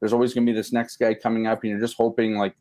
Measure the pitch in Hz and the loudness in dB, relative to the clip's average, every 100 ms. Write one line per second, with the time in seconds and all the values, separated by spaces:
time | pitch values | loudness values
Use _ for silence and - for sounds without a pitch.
0 | 110 120 123 123 120 110 104 120 117 - | 0 2 2 2 2 0 -2 -2 -4 0
1 | 113 110 117 113 110 110 110 104 117 - | 0 0 -2 -2 0 -2 -2 -4 -4 0
2 | 113 113 113 107 98 - | 0 2 0 0 -2 -4